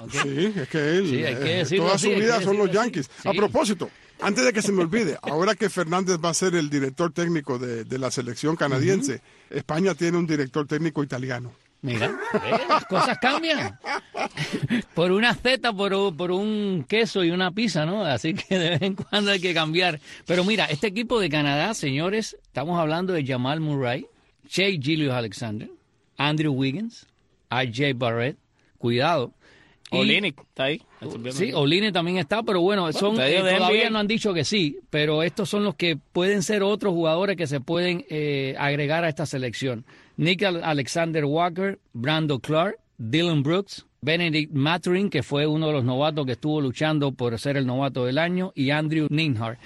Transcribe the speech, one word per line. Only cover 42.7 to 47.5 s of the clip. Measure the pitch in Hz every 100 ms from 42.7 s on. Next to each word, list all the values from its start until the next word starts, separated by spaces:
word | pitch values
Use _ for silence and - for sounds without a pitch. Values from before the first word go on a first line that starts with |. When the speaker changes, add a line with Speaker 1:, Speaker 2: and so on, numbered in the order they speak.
| 440 _ -
Speaker 1:
Dylan | 113 143 175 151
Brooks, | 135 175 196 - - _
Benedict | 127 165 170 156 151
Mathurin, | 147 143 175 180 180 202
que | 147
fue | 120 143 156
uno | 151 156
de |
los | 151
novatos | 123 127 151 156 135
que |
estuvo | 117 151 151
luchando | 139 120 156 156 143
por | 131 120 113
ser | 143